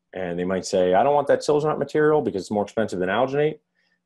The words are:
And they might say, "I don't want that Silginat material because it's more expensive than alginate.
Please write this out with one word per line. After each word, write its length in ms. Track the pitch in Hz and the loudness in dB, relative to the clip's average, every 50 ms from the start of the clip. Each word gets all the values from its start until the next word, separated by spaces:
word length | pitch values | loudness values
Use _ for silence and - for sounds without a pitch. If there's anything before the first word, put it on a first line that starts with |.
| _ _ - | _ _ -10
And 240 | 92 92 87 87 87 | -8 -6 -6 -4 -4
they 80 | 90 | -2
might 200 | 92 95 92 85 | -2 -2 -4 -4
say, 280 | - - 95 92 90 92 | -2 0 2 4 4 4
"I 80 | 95 | 4
don't 140 | 117 139 147 | 4 4 2
want 120 | 147 143 143 | 2 2 2
that 120 | 131 123 | 2 0
Silginat 400 | - - 147 147 147 156 147 - | 2 2 0 0 2 0 -2 -4
material 420 | 143 - - 156 151 151 156 151 | -4 -4 0 0 2 4 2 2
because 220 | 139 110 90 95 87 | 0 0 -4 -6 -6
it's 80 | - | -4
more 120 | 107 104 101 | -2 -2 -2
expensive 360 | - - 113 110 101 107 90 | -2 -2 -4 -4 -2 -2 -4
than 100 | 92 92 | -2 -2
alginate. 500 | 98 113 131 135 135 143 151 156 156 - _ _ _ _ _ _ _ _ _ | 0 0 0 0 0 0 0 -2 -2 -6 _ _ _ _ _ _ _ _ _